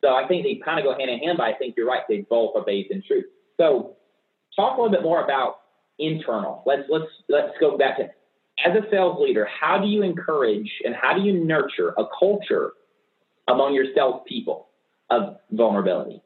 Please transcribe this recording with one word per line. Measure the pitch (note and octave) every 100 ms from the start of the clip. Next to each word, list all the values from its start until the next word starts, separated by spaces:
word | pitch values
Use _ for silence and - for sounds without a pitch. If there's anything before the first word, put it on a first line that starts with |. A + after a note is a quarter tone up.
So | C#3
I | C3 C3+
think | F3+
they | C#3 A#2+
kinda | D3+ D#3+
go | C3+ B2
hand | C3
in | A#2+
hand, | D#3 E3+
but | A2+
I |
think | G#2+ B2+ A2+
you're | A#2
right. | B2 -
They | G#2+ G2+
both | A#2 A2 G#2+
are |
bathed | G2+ G2+ F#2+
in | G2
truth. | - - - _ _ -
So | E3 C3 G#2+ - _ _ _ _ _ -
talk | A3 B3+
a |
little | A#3 F#3
bit |
more | D#3+ E3
about | C#3+ C3+ A#2+ - _ _ _ _
internal. | D#3 D#3 - A2 F#2+ - -
Let's, | C#3+ C3+
let's, | D#3+ D#3+ - -
let's | C#3+ D3 -
go | D3+ -
back | C#3 -
to, | F2 - _ _ _ - D#3
as | G3+
a | G#3
sales | G3 F3+ C#3+
leader, | C#3 A2+ G#2
how | - D#3 F#3+
do | G#3
you | G#3
encourage | F#3+ E3 D3+ D3+ B2 G#2 G#2+ - B2
and |
how | A#2+ B2+
do | E3
you | G3+ F#3
nurture | E3 D#3 - - - -
a | - -
culture | F#3 G#3 - G2 - - _ _ _ _ _ _ -
among | B2+ C#3
your | C#3 C3+ D3+
salespeople | C3 B2 - B2+ - - - _ _ _ _
of | A#2 G2+ - _
vulnerability? | A2 A2+ G2+ F#2 E2 B1 A1+